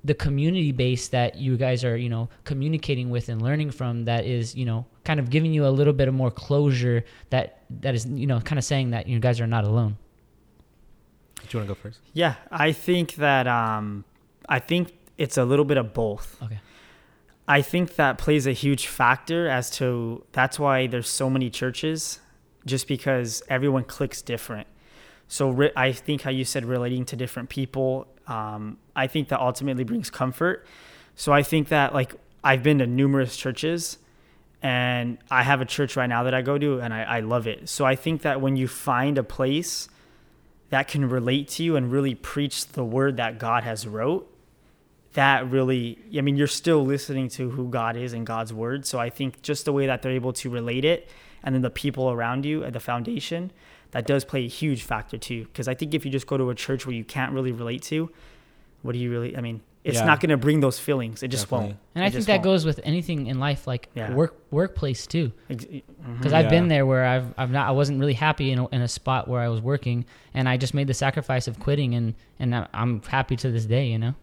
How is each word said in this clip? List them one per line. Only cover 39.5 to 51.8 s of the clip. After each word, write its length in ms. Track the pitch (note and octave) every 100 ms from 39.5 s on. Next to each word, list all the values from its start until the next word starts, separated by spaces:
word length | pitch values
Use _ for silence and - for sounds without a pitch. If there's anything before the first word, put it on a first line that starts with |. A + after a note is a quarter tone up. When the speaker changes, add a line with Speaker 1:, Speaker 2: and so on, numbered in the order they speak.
| D3 F3 - - _ _ _ _ _ _ _ _
Speaker 3:
that 180 | C3+ C#3+
can 200 | C#3+ C3+
relate 400 | B2+ A#2+ C3+ C#3
to 140 | -
you 140 | E3 D3+
and 160 | B2
really 220 | C3 C#3
preach 540 | A#2+ - C#3+ C#3+ - -
the 160 | -
word 340 | A#2+ B2 C#3 B2
that 200 | A#2 A2+
God 260 | A#2 A#2
has 220 | A#2 A2 A2
wrote, 440 | G#2+ B2 F#3 - _ _ _ _ _ _ _ _
that 360 | - C#3 C3 B2+
really, 500 | C3+ C3 C3 A#2 A2+ - D3
I 60 |
mean, 140 | C#3 C#3
you're 100 | C#3+
still 360 | - E3+ D#3
listening 440 | C3+ C#3 - C3+ B2+
to 200 | - B2+
who 180 | C3 B2
God 280 | B2 A2+ A#2
is 160 | B2
and 120 | A#2 A2+
God's 260 | A2+ A2
word. 320 | A2 A#2 C#3
So 140 | C3+ B2+
I 120 | A#2+
think 320 | - C3+ -
just 220 | - C#3+
the 80 | -
way 140 | C#3 C3+
that 160 | B2
they're 80 | C3
able 200 | B2+ B2
to 160 | B2 C3
relate 340 | A#2+ A#2 B2
it, 240 | D3 E3+ - - - -
and 100 | C#3
then 80 | C3
the 80 | B2
people 400 | -